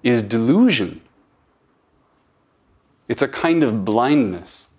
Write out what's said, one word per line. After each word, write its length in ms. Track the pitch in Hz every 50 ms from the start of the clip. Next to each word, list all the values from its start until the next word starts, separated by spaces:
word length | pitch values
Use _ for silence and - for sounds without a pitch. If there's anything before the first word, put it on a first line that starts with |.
Is 200 | - 123 123 117
delusion. 800 | 107 101 113 117 113 120 156 208 247 254 170 120 98 82 - - _ _ _ _ _ _ _ _ _ _ _ _ _ _ _ _ _ _ _ _ _ _ _ _ _ _ _ _ _ _ _ _ _ _ _ _ _ _ _ _ _ -
It's 120 | 120 -
a 60 | 139
kind 360 | 131 - - - 165 165 165 151
of 200 | 120 107 110 95
blindness. 840 | 110 104 117 123 139 151 147 123 98 90 85 85 - - - - _ _